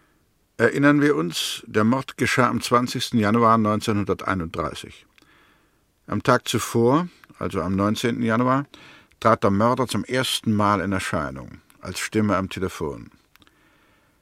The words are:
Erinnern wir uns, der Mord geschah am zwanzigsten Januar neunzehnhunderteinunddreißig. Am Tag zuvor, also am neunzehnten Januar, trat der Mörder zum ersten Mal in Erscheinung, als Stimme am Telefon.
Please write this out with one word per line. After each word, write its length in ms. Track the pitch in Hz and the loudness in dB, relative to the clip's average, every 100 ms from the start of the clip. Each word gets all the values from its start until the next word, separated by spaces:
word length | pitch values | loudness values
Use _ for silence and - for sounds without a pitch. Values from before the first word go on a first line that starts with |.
| _ _ _ _ _ - | _ _ _ _ _ 0
Erinnern 440 | 117 - 143 147 | 0 4 4 4
wir 140 | 147 147 | 4 0
uns, 480 | 170 - - - - | -2 -6 -6 -8 -4
der 180 | 107 | 0
Mord 340 | 110 131 - - | 2 2 -4 -4
geschah 300 | 123 - 120 | 0 2 2
am 140 | 123 | 0
zwanzigsten 560 | - 120 123 127 - 120 | 0 0 0 -4 -2 0
Januar 400 | 104 117 113 113 | 2 4 4 4
neunzehnhunderteinunddreißig. 1500 | 107 107 113 104 95 90 - 95 82 - 78 - - - _ _ _ _ _ _ _ _ _ _ - | 2 0 0 -2 0 -2 -2 -4 -4 -6 -6 -8 -14 -18 _ _ _ _ _ _ _ _ _ _ -8
Am 160 | 104 | -2
Tag 260 | 135 123 - | 2 2 0
zuvor, 600 | 113 - 120 117 147 180 - - - | -4 -2 2 4 4 0 -10 -20 -10
also 220 | 92 95 | -6 -4
am 140 | 85 95 | -2 0
neunzehnten 460 | 101 110 120 117 | 0 0 -2 -2
Januar, 460 | 117 113 127 135 147 - - - _ _ | 0 0 2 0 -2 -12 -20 -20 _ _
trat 240 | 113 113 | 2 4
der 60 | 107 | 2
Mörder 380 | 98 113 127 123 | 2 2 2 -2
zum 160 | 107 | -4
ersten 500 | 95 127 127 - 113 | -4 -2 -2 -2 0
Mal 280 | 104 104 101 | 2 2 2
in 100 | 92 | 0
Erscheinung, 680 | 95 - 87 69 67 60 - _ _ | -4 -4 -4 -4 -8 -14 -18 _ _
als 200 | - 92 | -12 -10
Stimme 360 | - 110 107 92 | -4 -2 0 0
am 140 | 95 | -2
Telefon. 600 | - 92 - 76 60 - - _ _ _ _ _ _ _ _ _ _ | -6 -8 -6 -8 -8 -16 -20 _ _ _ _ _ _ _ _ _ _